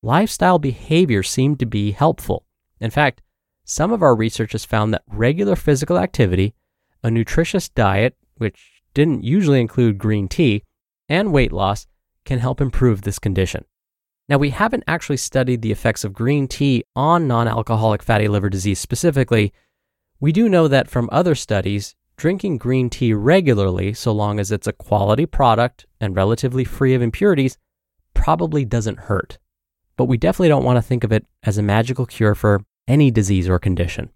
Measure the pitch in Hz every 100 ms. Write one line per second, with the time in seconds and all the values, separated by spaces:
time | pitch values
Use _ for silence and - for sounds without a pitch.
0 | 110 147 214 - 180 175 147 120 - 160
1 | 180 104 92 - 131 139 120 107 104 101
2 | 156 - - 87 _ _ _ _ 110 143
3 | 147 - _ _ _ _ - - 175 226
4 | 160 113 113 - 113 110 - 113 107 110
5 | _ 101 117 160 202 180 - 139 147 180
6 | 180 - 107 92 98 - _ _ _ _
7 | 113 117 113 - 165 190 - - 104 98
8 | 120 _ _ _ 110 - _ _ _ -
9 | 156 139 110 180 170 135 113 - 117 98
10 | 107 107 95 - 127 104 _ _ _ _
11 | _ 160 208 147 123 92 98 101 - _
12 | _ _ - 131 127 131 135 - 127 101
13 | 98 98 104 95 92 - - _ _ _
14 | _ _ - 143 147 135 214 247 - 160
15 | - 135 - 135 127 123 110 107 117 107
16 | 107 98 117 143 131 - 143 123 - -
17 | 143 170 156 117 117 113 107 113 110 104
18 | - 110 107 104 101 98 98 95 - 123
19 | 170 139 123 113 104 _ _ _ _ _
20 | _ _ 143 165 226 180 160 135 - 123
21 | 117 135 180 147 - 104 98 101 104 _
22 | _ _ 156 190 202 135 120 131 123 -
23 | 123 107 113 185 160 107 98 92 95 107
24 | - 107 104 104 98 104 - - - 104
25 | 98 110 170 - 127 113 120 _ _ _
26 | 107 90 95 117 131 127 127 - 135 131
27 | 120 - 208 160 131 - _ _ _ _
28 | _ - - 170 165 151 120 117 110 -
29 | - 101 - - _ _ _ _ _ -
30 | 127 123 170 - 175 143 123 123 113 123
31 | 110 107 - _ - 104 104 104 117 127
32 | 123 - 107 104 107 101 - _ - 139
33 | 143 110 98 95 90 90 101 90 85 -
34 | -